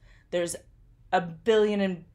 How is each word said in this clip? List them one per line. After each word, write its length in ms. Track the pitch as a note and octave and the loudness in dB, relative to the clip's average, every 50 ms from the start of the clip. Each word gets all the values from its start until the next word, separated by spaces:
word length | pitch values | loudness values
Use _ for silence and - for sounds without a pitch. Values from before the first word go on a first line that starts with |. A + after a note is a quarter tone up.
| - - - - _ _ | -20 -20 -20 -20 _ _
There's 240 | - F3 F3 E3+ - - - _ - _ _ _ _ _ _ - | -4 -4 -4 -4 -6 -10 -16 _ -20 _ _ _ _ _ _ -2
a 100 | F3+ F#3 | -2 -2
billion 580 | F3 E3+ E3 - - A#3 A3 G#3+ G#3 G#3+ G#3 G3+ | -2 -2 -8 -6 0 2 2 4 4 2 2 0
and 240 | G3 F#3+ F3+ E3 - - _ | 0 -2 -2 -6 -10 -16 _